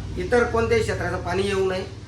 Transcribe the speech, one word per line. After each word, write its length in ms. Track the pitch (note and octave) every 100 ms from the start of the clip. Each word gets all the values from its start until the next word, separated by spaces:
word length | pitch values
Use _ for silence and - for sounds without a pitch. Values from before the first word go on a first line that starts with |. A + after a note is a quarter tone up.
| - -
इतर 260 | F3+ A#3+
कोणत्याही 400 | A#3 A3+ A3+ A#3
क्षेत्राचं 380 | G3+ F3+ F3 F3+
पाणी 220 | E3+ F#3
येऊ 280 | G3 F#3+ F#3+
नये, 140 | F#3 - -